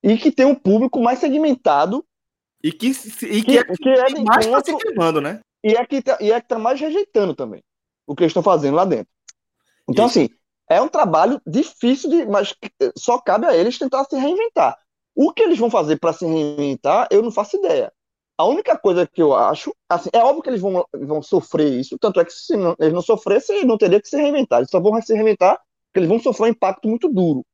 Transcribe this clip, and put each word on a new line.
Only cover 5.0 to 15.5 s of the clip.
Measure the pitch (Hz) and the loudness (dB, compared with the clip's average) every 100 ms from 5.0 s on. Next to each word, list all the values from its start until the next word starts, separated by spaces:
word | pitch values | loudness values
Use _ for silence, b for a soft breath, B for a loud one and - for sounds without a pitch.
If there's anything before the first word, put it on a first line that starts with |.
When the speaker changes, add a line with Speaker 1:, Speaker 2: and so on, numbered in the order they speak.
| 165 156 | 0 0
Speaker 2:
né? | 143 214 _ _ | -4 -10 _ _
Speaker 1:
e | 214 | 0
é | 226 | 0
que | 247 277 | 0 -4
tá, | - 240 | -2 -2
e | 208 | 0
é | 233 | 0
que | - | -2
tá | 226 | -4
mais | 220 269 | -2 -2
rejeitando | 302 339 403 226 196 | -4 -4 -2 -2 -2
também | 139 123 98 _ _ _ _ - | -4 -10 -12 _ _ _ _ -14
o | |
que | 143 | 0
eles | 170 | 0
tão | 180 | 2
fazendo | 175 165 143 | 2 2 2
lá | 151 | 0
dentro. | 190 127 - _ - _ _ _ _ _ - | 0 -2 -6 _ -20 _ _ _ _ _ -6
Então, | 123 240 | 0 2
Speaker 2:
Isso. | 240 | 2
Speaker 1:
assim, | 123 _ _ _ _ | 0 _ _ _ _
é | 170 | 0
um | 285 | 2
trabalho | 311 240 160 190 269 - | 0 2 2 2 0 -4
difícil, | 185 - _ 240 262 294 | -4 -4 _ -2 0 0
de, | 339 233 | 0 0
mas | 202 196 | -2 -2
que, | - 214 _ | -8 -16 _
eh, | 127 - | -4 -4
só | - 240 | -2 -2
cabe | - 202 330 | 0 0 2
a | 185 | 2
eles | 208 247 | 2 -2
tentar | 269 262 | -4 -2
se | 277 269 | -2 -2
reinventar. | 277 370 453 - 131 - _ _ _ | -2 -2 -2 0 0 -2 _ _ _
O | - 302 | 0 0
que | - | 2
eles | 440 | 0